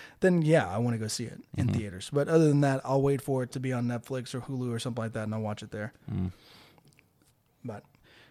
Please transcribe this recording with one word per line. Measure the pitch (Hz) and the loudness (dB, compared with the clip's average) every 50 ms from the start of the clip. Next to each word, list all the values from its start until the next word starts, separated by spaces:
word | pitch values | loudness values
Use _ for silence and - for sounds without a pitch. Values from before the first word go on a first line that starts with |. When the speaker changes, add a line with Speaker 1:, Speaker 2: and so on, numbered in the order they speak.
| - - - - | -20 -18 -6 2
Speaker 1:
Then, | - 185 180 170 156 | 2 4 4 4 4
yeah, | 151 160 156 110 85 | 6 6 4 4 2
I | 92 | -2
wanna | 107 120 123 117 110 | -2 0 0 0 -2
go | 110 | -4
see | 107 - - 120 | -4 -6 -6 -8
it | 110 - - - _ - | -8 -10 -14 -18 _ -4
in | - 127 | -2 0
Speaker 2:
Mm-hmm. | 120 101 117 | 0 0 0
Speaker 1:
theaters. | 107 101 92 92 - - 143 | -2 -4 -8 -10 -8 -2 0
But | 143 143 151 | 0 2 4
other | 165 165 160 | 6 6 8
than | 151 143 143 | 8 6 6
that, | 147 139 135 135 - | 6 4 2 0 0
I'll | 127 135 139 | 0 2 2
wait | 135 143 139 131 - | 4 4 2 0 0
for | - 135 131 | -2 -2 -2
it | 127 123 - | -2 -4 -6
to | 135 | -6
be | 127 131 127 | -4 -2 -2
on | 120 120 | -2 -2
Netflix | 120 120 117 - - 135 127 120 - - | -2 -2 -4 -6 -6 -8 -8 -6 -6 -8
or | 123 | -10
Hulu | 117 - 135 127 123 123 | -8 -6 -6 -4 -4 -4
or | 117 | -4
something | 113 - 131 117 117 110 | -4 -4 -4 -4 -4 -4
like | 113 110 | -4 -4
that, | 113 110 | -6 -4
and | 107 110 | -4 -4
I'll | 110 | -4
watch | 110 107 107 - 110 | -4 -4 -6 -8 -10
it | 101 | -10
there. | - 107 104 110 - _ - - | -8 -8 -8 -8 -10 _ -10 -6
Speaker 2:
Mm. | 110 95 92 92 - - - - - - - - _ _ _ _ _ _ _ _ _ _ _ _ _ _ _ _ _ _ - | -4 -2 -2 -4 -6 -8 -20 -20 -20 -20 -20 -20 _ _ _ _ _ _ _ _ _ _ _ _ _ _ _ _ _ _ -14
Speaker 1:
But | 120 104 104 - _ _ _ _ _ - - - _ | -12 -12 -12 -14 _ _ _ _ _ -20 -20 -20 _